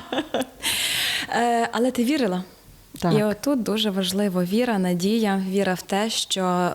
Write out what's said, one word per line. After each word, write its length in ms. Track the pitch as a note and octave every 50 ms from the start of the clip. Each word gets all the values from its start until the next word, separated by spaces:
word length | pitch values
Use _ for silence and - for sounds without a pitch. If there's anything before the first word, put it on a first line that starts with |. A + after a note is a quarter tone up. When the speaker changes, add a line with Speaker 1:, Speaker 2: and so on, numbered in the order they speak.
| - -
Speaker 1:
<laughs> 340 | B3 C4 D4+ - - - C4+ - - - - - - - - - - - - - - - - -
Speaker 2:
Е, 400 | - A3 A#3+ A#3+ A#3 A#3 A#3 -
але 200 | - A3 A#3+ C4
ти 120 | B3 B3 A#3
вірила. 400 | A#3+ D#4 D4 A#3+ G3 F3+ F3+ F#3 - - - - - - - - - - -
Speaker 1:
Так. 140 | - F3 G#3+
Speaker 2:
І 100 | G#3+ G#3+
отут 400 | G#3+ G3+ G#3 - C#4 D4 B3+ G3+
дуже 260 | G3 G3+ A3 G#3+ G#3+
важливо 540 | F#3 G3 F#3 F3+ F#3+ G3+ G#3 G3+ F3 F#3 F3+
віра, 360 | F3 G3 A3+ B3 B3+ A3 F#3+
надія, 640 | F#3 F3+ F3 E3+ F3+ G3+ A3+ A#3 A3 G3+ F#3+ F#3+ F#3+ F#3+
віра 240 | F#3 G3+ G3 F#3 F#3
в 80 | F3
те, 280 | - - G3+ G3 G#3+ A3+
що 640 | A3+ - - - - F#3+ F#3 F3+ F3+ F3+ F3+ E3+